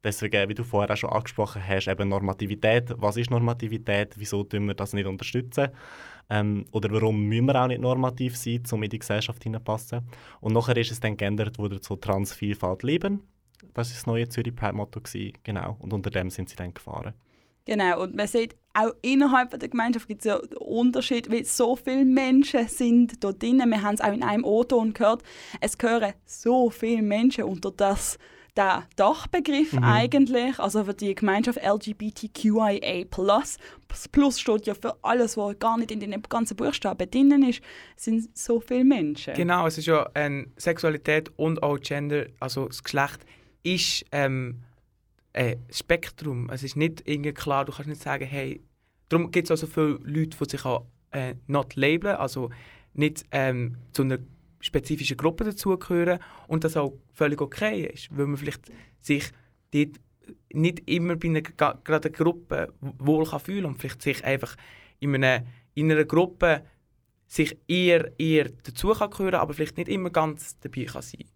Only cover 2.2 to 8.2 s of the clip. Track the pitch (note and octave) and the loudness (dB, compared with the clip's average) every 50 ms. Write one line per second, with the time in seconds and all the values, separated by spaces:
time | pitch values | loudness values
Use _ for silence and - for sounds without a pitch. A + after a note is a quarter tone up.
2.2 | G2 F#2+ F#2+ - G#2 G2 G#2+ - - A2 A2+ A#2+ B2 A#2+ A#2+ A2+ G#2 G#2 G2+ A#2 | 0 -2 -4 -4 -4 -6 -4 0 2 4 4 4 2 -2 -6 -2 -2 -2 0 0
3.2 | A#2+ A#2+ B2 A#2+ A#2+ A#2 A#2 A#2+ A2+ G#2+ A2 G#2+ - - G#2 G2+ G#2 G2+ - G#2 | -2 0 0 2 2 0 0 -2 -6 -6 -6 -6 -2 0 0 0 0 -2 -6 -12
4.2 | G#2 - - G2+ G2+ G2+ - G#2 G2+ G2+ G2 - G2+ G2 - G2+ G2 F#2+ F#2+ G2 | -8 -4 -4 -4 -4 -2 -4 -2 -2 -2 -2 -4 -6 -4 -4 -4 -4 -4 -6 -8
5.2 | - - - A#2+ B2+ B2 - - C#3 C3+ C#3 - - - - - - - - - | -10 -6 -4 -4 -6 -4 -2 -2 -2 -2 -2 -12 -20 -20 -20 -20 -20 -20 -20 -20
6.2 | _ _ G#2+ G#2+ G#2 G#2 G#2 G2+ G2+ - - A2 G2+ G#2+ G#2 A2 G#2 A2 G#2+ G#2+ | _ _ -2 0 0 0 0 -2 -4 -4 -4 -2 -2 0 0 2 2 2 2 2
7.2 | G#2 G#2 A2 A2+ A#2+ C3+ C#3 C3 B2+ B2+ B2+ A#2 A#2+ B2 B2+ B2+ C3 B2+ B2 B2+ | 0 2 2 2 4 4 4 4 2 2 0 0 0 0 0 2 0 -2 -2 -2